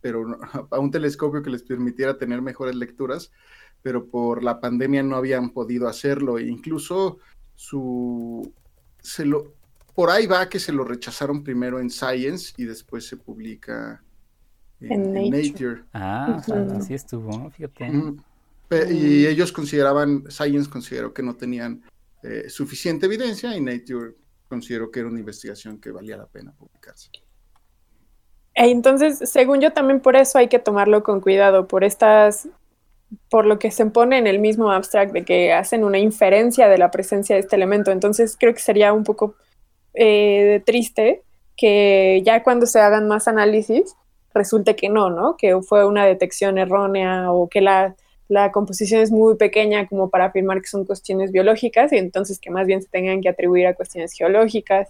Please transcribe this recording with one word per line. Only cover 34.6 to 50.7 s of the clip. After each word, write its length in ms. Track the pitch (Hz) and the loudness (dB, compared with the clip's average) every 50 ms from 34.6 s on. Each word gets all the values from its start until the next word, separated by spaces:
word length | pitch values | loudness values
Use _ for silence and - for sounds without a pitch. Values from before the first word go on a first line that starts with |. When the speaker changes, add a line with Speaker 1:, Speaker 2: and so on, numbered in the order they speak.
| 226 208 | 0 0
Speaker 2:
abstract 420 | 196 185 190 - - 214 202 196 | 0 0 -2 0 0 0 0 2
de 120 | 190 180 175 | -2 -6 -2
que 280 | - 180 180 175 170 | 0 2 2 4 4
hacen 320 | 165 170 190 - - 226 214 | 2 2 0 -2 -2 0 0
una 140 | 202 196 196 | 2 2 2
inferencia 720 | 208 214 214 - 214 190 190 208 226 240 240 - 240 208 | 2 0 2 2 4 4 6 4 4 2 4 6 6 8
de 100 | 196 180 | 8 6
la 120 | 180 175 | 4 2
presencia 440 | - - 196 - 214 202 202 - 214 | 2 -2 -4 -2 -2 -4 0 2 0
de 40 | 190 | 0
este 160 | 190 190 - | 2 2 0
elemento. 340 | 202 190 185 202 208 202 202 | 0 2 2 2 0 2 0
Entonces, 440 | 190 185 190 202 208 208 233 220 - _ | 0 2 0 0 2 2 0 0 0 _
creo 140 | - 233 233 | 2 2 2
que 60 | - | 2
sería 320 | - - 208 202 208 208 | -2 0 4 4 4 4
un 120 | 208 220 214 | 4 2 0
poco... 300 | - 208 - 214 208 214 _ _ _ _ _ _ _ _ _ _ _ _ | -2 -2 -2 -2 -6 -6 _ _ _ _ _ _ _ _ _ _ _ _
Eh, 680 | - 233 214 208 208 208 208 202 202 202 202 208 202 202 | 2 4 4 6 4 4 4 4 4 4 4 4 2 2
triste 580 | - 220 240 233 - _ - 220 226 349 - _ _ _ _ _ _ _ | 0 0 0 -2 -2 _ 2 2 2 2 0 _ _ _ _ _ _ _
que 680 | - - 220 202 208 208 202 196 196 190 190 190 190 185 | 2 2 4 4 6 6 6 6 6 4 4 4 4 4
ya 180 | 220 220 233 | 4 2 4
cuando 240 | 226 262 247 240 240 | 4 2 2 2 2
se 120 | 233 - 226 | 2 4 4
hagan 280 | 208 208 208 214 214 208 | 6 6 4 2 2 0
más 200 | 208 214 214 233 | -2 0 0 0
análisis 680 | 220 214 208 208 214 220 214 - 220 269 381 - - _ _ _ _ _ _ _ _ | 2 2 2 2 2 0 0 0 0 0 0 -2 -6 _ _ _ _ _ _ _ _
resulte 420 | 208 202 190 - 220 196 220 214 | -2 -2 0 0 2 2 2 0
que 120 | 214 - 202 | 0 -2 0
no, 220 | 208 214 202 185 | 0 2 2 0
¿no? 260 | 175 165 196 277 330 | 0 -2 -2 -2 -2
Que 240 | - - 196 185 185 | 0 2 2 2 2
fue 220 | 185 - 208 208 202 | 0 2 4 4 4
una 200 | 202 208 208 202 | 4 4 4 4
detección 500 | 196 185 190 190 185 - - 196 196 190 190 | 4 4 2 0 -4 -2 -4 -2 -2 0 0
errónea 720 | 185 185 190 202 202 196 196 190 190 185 185 185 185 180 | 0 0 0 0 0 0 0 -2 -2 -2 -2 -2 -2 0
o 160 | 175 180 175 175 | 0 0 0 0
que 100 | - 208 | 2 2
la, 340 | 196 196 196 190 190 190 190 _ _ _ _ _ _ _ | 4 4 4 2 2 0 -4 _ _ _ _ _ _ _
la 220 | 202 202 202 196 | 2 2 2 2
composición 500 | 196 208 208 202 190 - 214 190 220 220 | 0 -2 -2 -2 -4 -6 -2 0 2 2
es 80 | 220 220 | 2 4
muy 260 | 220 214 220 220 220 | 4 4 4 4 4
pequeña 500 | 220 214 202 - 214 214 214 208 208 196 | 4 2 2 2 2 2 2 0 0 -2
como 220 | 185 202 196 190 190 | -4 -2 -4 -2 0
para 160 | - 185 180 | 2 0 0
afirmar 360 | 185 - 196 190 190 190 190 | 2 0 -2 -2 0 -2 -4
que 60 | 190 | -6
son 180 | - | -6